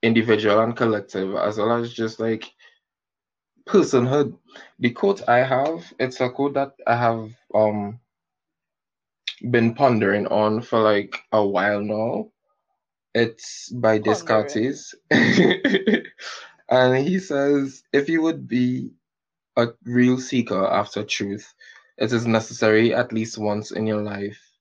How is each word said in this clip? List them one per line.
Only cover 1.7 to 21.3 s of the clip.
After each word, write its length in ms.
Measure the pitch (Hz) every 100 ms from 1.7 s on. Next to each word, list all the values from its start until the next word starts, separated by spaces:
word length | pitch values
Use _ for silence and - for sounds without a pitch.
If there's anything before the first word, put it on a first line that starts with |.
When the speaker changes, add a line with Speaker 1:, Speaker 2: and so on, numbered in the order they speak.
Speaker 1:
as 200 | 120 117
just, 280 | 120 113 110
like, 320 | 113 110 - _ - _ _ _ _ _ _ _ _ _ -
personhood. 680 | 196 151 131 123 143 143 - _ - - _
The 100 | 123
quote 380 | - 196 196 -
I 160 | 120
have, 480 | 131 131 143 165 170 -
it's 200 | 127 127
a 100 | 127
quote 240 | 127 139
that 200 | 139 135 _ -
I 100 | 117
have, 340 | 120 113 110 113 _
um, 460 | 104 107 104 101 120 _ _ _ _ _ _ _ _ _ _ _ _ - - 120
been 240 | 120 113
pondering 520 | 117 139 113 101 104 101
on 340 | 104 107 107
for, 180 | 117 117
like, 420 | 107 104 98 - _
a 120 | 110 104
while 340 | 95 101 104
now. 480 | 104 107 110 180 220 _ _ _ _ _ _ _ _
It's 560 | 113 117 - - - -
by 280 | 123 117 110
Speaker 2:
Pondering. 680 | 104 107 - 110 104 110 123 139
Speaker 1:
Descartes. 160 | - - _
<laughs> 920 | - - - 180 180 285 196 - 208 - _ - - - _ _
And 360 | 127 127 131 143
he 120 | 185
says, 640 | 180 143 143 143 139 131 _
"If 160 | 139 139
you 140 | 165
would 260 | 160 156 127
be 440 | 123 123 127 131 _ _ _ _ _ _ -
a 120 | 117 -
real 340 | - 123 123 127
seeker 480 | 127 131 113 95 95
after 380 | 95 104 -
truth, 500 | 104 - 101